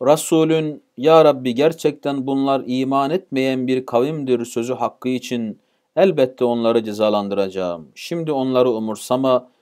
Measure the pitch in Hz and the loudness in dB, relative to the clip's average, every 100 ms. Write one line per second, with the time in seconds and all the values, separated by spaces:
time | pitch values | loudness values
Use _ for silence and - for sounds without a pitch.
0 | 131 156 - 160 160 160 156 143 _ - | 0 0 0 0 2 0 -4 -8 _ -2
1 | 139 160 156 135 127 117 151 160 151 147 | 4 6 6 2 -2 0 0 0 -2 -2
2 | 143 139 131 135 139 135 - 127 131 139 | -4 -4 -2 -2 0 0 -2 -4 0 0
3 | 139 180 - 135 131 131 127 127 131 120 | 0 -2 -2 -2 0 0 -2 -2 0 0
4 | 139 156 135 120 117 123 120 120 117 - | 0 -2 -2 -2 -2 -4 -4 -4 -4 -4
5 | 127 127 - 120 110 - _ _ _ - | -4 -4 -4 -6 -6 -8 _ _ _ 2
6 | 196 160 127 - 123 120 113 117 110 104 | 2 4 0 2 0 2 2 2 0 0
7 | 107 104 101 101 95 92 90 85 73 - | 2 2 0 -2 -2 -4 -4 -6 -12 -18
8 | - 170 156 139 131 127 127 110 110 104 | -8 -6 -2 -2 2 4 4 2 -4 -6
9 | - 127 135 127 - _ | -2 0 2 0 -2 _